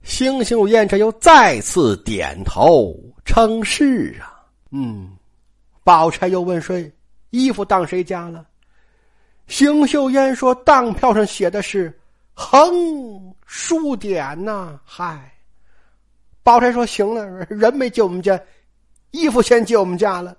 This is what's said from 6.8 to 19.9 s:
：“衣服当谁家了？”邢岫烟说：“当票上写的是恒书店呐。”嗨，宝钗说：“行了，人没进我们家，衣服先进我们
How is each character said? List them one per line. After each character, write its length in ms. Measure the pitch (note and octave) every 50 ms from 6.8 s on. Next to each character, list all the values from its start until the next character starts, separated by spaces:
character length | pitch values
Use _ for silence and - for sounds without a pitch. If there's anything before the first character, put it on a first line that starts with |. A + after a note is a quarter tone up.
| E3+ D3+ _ _ _ _ _ _ - _
：“衣 200 | - B3 C4 C4
服 140 | A3+ - G3+
当 200 | F#3+ G#3 F#3+ F3
谁 160 | D3+ - F3+
家 280 | F3+ - F#3 F3 E3+ F3
了？” 160 | E3 E3 D#3+ _ _ _ _ _ _ _ _ _ _ _ _ _ _ _ _ _ _ _ _ -
邢 380 | - - C4+ C#4+ D4 D4+ D4
岫 240 | C4 - D4 C#4 C4
烟 220 | B3+ C4+ C4+ C4+ C4
说 220 | A#3+ - B3+ B3+ B3 -
：“当 300 | - D4 C4+ B3 A#3 A3
票 200 | - - B3+ A3
上 140 | G#3+ G#3+ F#3+
写 220 | - - G3 F3
的 120 | F3 G#3
是 320 | F#3+ - - G3+ F3+ E3 D3+ _ _ _ _ _ _ _ _
恒 360 | - - - - C4+ D4+ F4+ F4 F4 F4 E4 D#4 C#4+ C4 A#3 G#3 F#3+ F#3+ F#3 F#3+ - _
书 480 | _ - - - - E4 D#4+ D#4+ D4 C4+
店 480 | G#3 - G#3 F#3+ E3 D3 C3+ D3 D#3+
呐。” 380 | F#3+ G#3+ G#3+ G3+ F#3 E3+ D3 C#3 -
嗨， 440 | - - - F3+ E3+ D#3+ D3 C3 C#3 - - - - - - - - - - _ _ _ _ _ _ _ _ _ _ - -
宝 160 | - - A#3 A#3+
钗 140 | A#3+ A#3+
说 140 | A#3+ A#3+ A#3+ G#3+
：“行 260 | - - G#3 G3+ A3+
了， 120 | A#3 G#3 G3 F3+ F#3 F3+ -
人 260 | G#3 G#3 G#3+ A3 B3+
没 140 | C#4+ C4 B3
进 120 | - -
我 60 | A3 F#3
们 140 | F3 F3+
家， 180 | F3+ G3 F#3+ F3 - _ _ _ _ _ _ _ _ _ _ _ _ _
衣 160 | - D4+ E4+ D#4
服 140 | A3 B3
先 240 | A3 - A#3+ A#3 A3+
进 120 | A3+ A#3 G#3+
我 60 | G3
们 140 | F3+